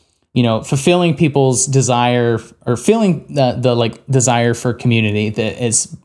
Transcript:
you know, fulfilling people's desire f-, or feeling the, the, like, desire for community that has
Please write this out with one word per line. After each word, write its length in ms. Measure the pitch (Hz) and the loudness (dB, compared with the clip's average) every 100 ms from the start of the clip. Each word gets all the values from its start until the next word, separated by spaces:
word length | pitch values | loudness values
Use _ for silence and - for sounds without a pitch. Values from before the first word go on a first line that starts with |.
| _ _ _ | _ _ _
you 100 | 131 | 0
know, 180 | 117 113 | 0 0
fulfilling 520 | - 139 175 175 175 160 | -2 0 2 2 0 0
people's 500 | 151 139 131 120 - | 0 2 0 0 0
desire 680 | 135 120 120 123 123 117 110 | 0 2 2 2 2 0 -2
f-, 180 | - - - | -6 -10 -6
or 120 | 117 | -2
feeling 480 | - 226 202 143 - | 0 2 2 -2 -4
the, 200 | 143 127 | -2 0
the, 220 | 127 123 120 | 0 0 0
like, 300 | 113 - - | -2 -4 -2
desire 460 | 135 127 120 120 | 0 2 2 0
for 200 | 117 127 | 0 -4
community 560 | 113 123 113 107 104 107 | -2 0 2 2 0 -2
that 280 | 107 110 - | -4 -6 -4
has 280 | 120 - - - | -4 -2 -6 -14